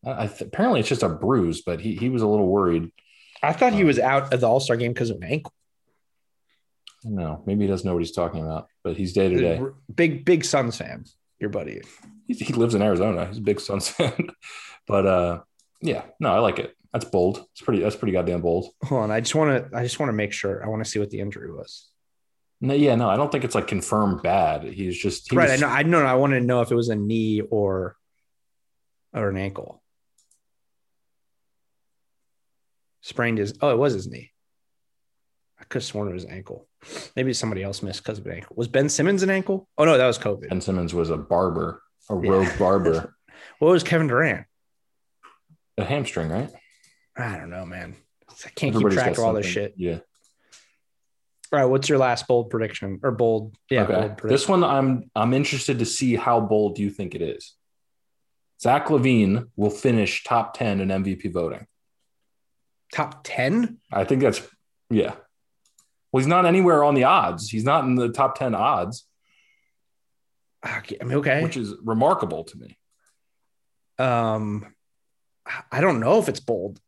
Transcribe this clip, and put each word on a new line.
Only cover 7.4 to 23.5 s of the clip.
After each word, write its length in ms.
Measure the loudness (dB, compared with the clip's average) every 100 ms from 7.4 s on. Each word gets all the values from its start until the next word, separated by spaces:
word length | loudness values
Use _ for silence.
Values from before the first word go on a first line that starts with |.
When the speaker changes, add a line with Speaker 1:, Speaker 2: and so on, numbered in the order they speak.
| -4
Speaker 1:
maybe 200 | 0 0
he 20 |
doesn't 180 | 0 -2
know 80 |
what 80 | -2
he's 120 | -2 -2
talking 260 | -4 -4
about, 260 | -6 -8 -10 _
but 140 | -8 -6
he's 160 | -2
day 160 | 2 2
to 60 | 4
day. 220 | 2 0 -4 -10 _
Speaker 2:
Big, 320 | 0 0 2 2
big 180 | 2
Suns 340 | 2 0 0 -4
fan, 280 | -10 -14 -18 _ _ _
your 120 | -6
buddy. 300 | -6 -8 -12 -16 -20 -20 -20 _
Speaker 1:
He, 60 |
he 200 | -8 -4
lives 200 | 0 2
in 80 | 4
Arizona. 460 | 2 2 2 0 -4
He's 100 | -4
a 40 |
big 180 | -2 -2
Suns 280 | -2 -4 -6
<laughs> 0 |
fan. 400 | -2 -4 -2 -8 -8 -20 -20 -20 -20 _
But, 180 | 2 4
uh, 360 | 4 2 -2 -10 _ _ _
yeah, 240 | -4 -4 -8 -4
no, 120 | 0
I 60 | 2
like 180 | 2 0
it. 160 | -8 _ _
That's 140 | -8 -2
bold. 400 | 0 2 0 -12
It's 100 | -10
pretty, 220 | -2 0
that's 120 | 0 -2
pretty 180 | -2
goddamn 280 | 0 0 -2
bold. 300 | 0 -2 -4 _ -4
Speaker 2:
Hold 180 | -2
on. 80 | 0
I 80 | -2
just 160 | 0 0
wanna, 340 | 2 2 -2
I 120 | -6
just 160 | -6 -4
wanna 140 | -2
make 200 | -2 -4
sure. 320 | -4 -6 -6 -6
I 20 |
wanna 160 | -6 -6
see 120 | -4
what 140 | -6
the 80 | -6
injury 320 | -8 -10 -14
was. 380 | -14 -16 -20 _ _ _ _ _ _ _ _
Speaker 1:
No, 120 | 0
yeah, 220 | 4 4 4
no, 120 | 2
I 80 | 2
don't 140 | 2
think 120 | 0
it's, 100 | -2